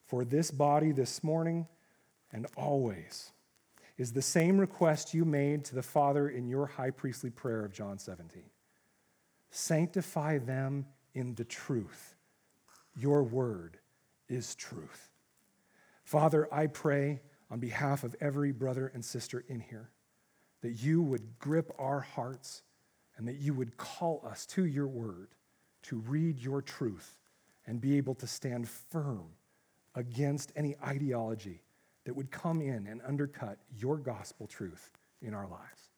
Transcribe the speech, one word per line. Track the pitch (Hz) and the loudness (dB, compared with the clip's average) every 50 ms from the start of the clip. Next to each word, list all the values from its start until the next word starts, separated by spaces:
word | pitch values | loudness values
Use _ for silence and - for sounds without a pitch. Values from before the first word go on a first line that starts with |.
| _ | _
for | - 127 123 123 | -2 0 0 2
this | 117 135 151 165 - | 4 4 4 2 2
body | 143 135 147 147 143 151 151 156 | 4 4 6 6 8 6 6 6
this | 147 135 127 - - - - | 4 4 2 2 0 -2 0
morning | 156 156 165 165 165 165 170 165 - _ _ _ _ _ _ _ _ _ _ _ _ | 2 2 2 2 2 0 0 -2 -4 _ _ _ _ _ _ _ _ _ _ _ _
and | - 110 120 - - | -8 -8 -8 -8 -6
always | 139 135 143 143 139 127 117 98 87 80 - - - - - _ _ _ _ _ _ _ _ _ - - - _ | -2 0 2 2 4 2 0 -2 -4 -10 -12 -14 -14 -14 -16 _ _ _ _ _ _ _ _ _ -20 -20 -18 _
is | - 127 117 | -6 -6 -2
the | 113 135 | 0 0
same | 131 - - 175 165 175 196 196 | 0 4 4 6 6 8 8 6
request | 196 185 - - 175 160 151 156 - - - | 6 4 4 4 6 6 6 4 0 0 2
you | 160 170 | 2 4
made | 165 147 143 139 143 147 147 139 | 4 4 4 4 4 2 0 -2
to | - 123 | -4 -4
the | 131 | -4
Father | 127 - - 151 143 143 143 147 143 147 | -4 2 4 4 6 6 6 4 2 2
in | 123 123 123 120 | 0 -4 -2 0
your | 127 135 143 | 0 0 0
high | 143 - - 131 135 | -2 -2 -2 -2 -2
priestly | 135 - - 135 120 - - 123 | -2 -2 -4 -4 -4 -4 -8 -8
prayer | 113 - - 127 113 110 107 | -8 -4 -2 -2 0 0 -2
of | 104 | -4
John | 98 - 104 101 101 101 | -6 -8 -8 -6 -8 -8
seventeen. | - - 92 85 85 82 - 92 - - _ _ _ _ _ _ _ _ _ _ _ _ _ _ _ _ _ _ _ _ | -10 -12 -12 -12 -14 -16 -18 -20 -20 -20 _ _ _ _ _ _ _ _ _ _ _ _ _ _ _ _ _ _ _ _
"Sanctify | - - - - 165 156 170 170 - 190 170 - - 165 147 151 156 143 | -8 -6 0 2 4 4 4 2 0 -2 -4 0 -2 0 2 2 2 2
them | 120 123 131 135 135 135 139 139 135 139 - _ _ _ _ | 0 0 -2 0 0 0 -2 -4 -4 -8 -14 _ _ _ _
in | 131 123 123 120 | -4 -4 -4 -4
the | 110 117 | -6 -6
truth. | - - - - - 139 117 98 82 - - - - - _ _ _ _ _ _ _ _ _ _ _ - - _ _ _ | -8 -8 -12 -4 -2 -2 -2 -2 -4 -12 -18 -20 -20 -20 _ _ _ _ _ _ _ _ _ _ _ -20 -20 _ _ _
Your | 135 113 143 143 147 | 0 4 6 6 6
word | 135 113 117 131 127 120 107 90 82 82 87 - _ _ _ _ _ _ _ _ _ - | 6 4 2 0 0 0 -2 -4 -8 -12 -16 -20 _ _ _ _ _ _ _ _ _ -6
is | 127 123 113 - - | -4 -4 -4 -6 -10
truth." | - - - - - 78 - - - - _ _ _ _ _ _ _ _ _ _ _ _ _ _ _ _ _ _ _ _ | -10 -12 -12 -12 -12 -12 -14 -16 -20 -20 _ _ _ _ _ _ _ _ _ _ _ _ _ _ _ _ _ _ _ _
Father, | - - 151 151 160 143 151 151 151 | 2 4 6 6 8 6 6 4 4
I | 139 151 156 | 2 0 0
pray | 151 151 - - 156 143 143 139 143 147 131 - - _ _ _ _ | 0 -2 0 2 2 4 4 2 2 0 -4 -8 -18 _ _ _ _
on | - 120 | -6 -4
behalf | 123 120 110 - 143 135 143 139 | -4 -4 -2 0 0 0 0 0
of | - 117 - - | -2 -6 -4 -2
every | 151 143 139 143 143 143 | -2 -2 0 2 0 0
brother | 135 117 135 131 127 131 135 131 | 0 0 0 0 0 -2 -4 -4
and | - 120 117 | -6 -10 -10
sister | - - 120 - - - 123 | -6 -6 -8 -6 -6 -8 -8
in | - - 135 117 | -8 -6 -8 -8
here | 110 - 113 107 113 - _ _ _ _ _ _ _ _ _ _ _ _ _ _ | -8 -10 -12 -14 -14 -18 _ _ _ _ _ _ _ _ _ _ _ _ _ _
that | - 120 | -6 -6
you | 120 107 120 147 160 170 | -4 0 4 6 6 6
would | 170 143 131 117 107 110 117 - | 6 4 2 -2 -4 -10 -14 -8
grip | - 143 156 165 156 - - - | -2 2 2 2 2 0 -6 -4
our | 135 135 143 139 | -2 0 0 -2
hearts | 135 - - - 123 127 131 127 - - - - _ _ _ _ _ _ _ _ _ _ _ | -2 -4 -6 -6 -4 -4 -8 -10 -12 -16 -16 -16 _ _ _ _ _ _ _ _ _ _ _
and | - 110 | -8 -6
that | 120 131 | -6 -6
you | 143 143 147 143 | -2 -2 0 0
would | 127 127 117 - | 0 -2 -4 -6
call | - - - - - 180 165 160 - - | -10 -12 -12 -6 -2 0 0 0 -2 -6
us | 117 107 - - | -10 -10 -10 -12
to | - - 196 185 | -4 0 0 0
your | 160 139 139 143 | 2 2 0 0
word | 135 131 120 117 107 90 85 98 - - _ _ _ _ _ _ _ _ _ | 0 -2 -4 -4 -6 -6 -10 -14 -18 -20 _ _ _ _ _ _ _ _ _
to | - - 127 113 | -8 -6 -6 -4
read | 110 117 143 156 165 165 151 127 | -2 0 2 2 2 2 0 0
your | 117 135 139 139 | -2 -2 -2 -2
truth | 139 - - - 135 117 95 87 - - - _ _ _ _ _ _ _ _ _ _ | -4 -6 -6 -2 -2 -2 -2 -4 -14 -20 -20 _ _ _ _ _ _ _ _ _ _
and | - 120 117 | -6 -6 0
be | 113 135 143 | 2 4 4
able | 143 135 135 131 | 4 4 0 -4
to | - 131 | -4 -6
stand | 120 - - - 135 123 120 117 117 | -8 -8 -6 -4 -4 -4 -4 -4 -6
firm | - - - - - 165 147 139 120 95 85 80 - _ _ _ _ _ _ _ _ _ _ _ _ | -10 -16 -14 -6 -4 -2 -2 -2 -2 -4 -6 -12 -18 _ _ _ _ _ _ _ _ _ _ _ _
against | 127 120 123 117 120 143 143 143 143 - - - | -6 -6 -4 0 0 2 2 2 0 -4 -6 -4
any | 147 151 143 143 - | -2 -2 -2 -2 -4
ideology | - 135 139 139 147 139 127 117 113 113 113 107 - 98 85 82 _ _ _ _ _ _ _ _ _ | -4 -4 -2 0 0 0 0 0 0 -2 -4 -4 -6 -12 -12 -14 _ _ _ _ _ _ _ _ _
that | - 123 | -8 -6
would | 139 135 131 | -6 -6 -8
come | - - - 170 165 160 | -8 -4 -2 0 0 2
in | 147 135 131 110 98 107 | 0 0 -2 -4 -6 -8
and | 110 117 | -10 -10
undercut | 120 135 143 143 143 143 139 - 127 107 101 - _ _ | -4 -2 0 0 0 -2 -2 -8 -8 -8 -8 -12 _ _
your | 127 104 113 131 156 | -8 -4 0 0 0
gospel | 151 131 127 113 98 92 - - - 110 101 | 0 -2 -4 -6 -6 -10 -14 -12 -12 -14 -14
truth | - - 107 90 82 - - - _ - _ _ _ _ | -8 -8 -8 -8 -8 -12 -20 -20 _ -20 _ _ _ _
in | - 110 107 | -8 -8 -6
our | 101 101 | -6 -6
lives. | 95 90 - - - - - - _ _ | -8 -10 -14 -16 -20 -20 -20 -20 _ _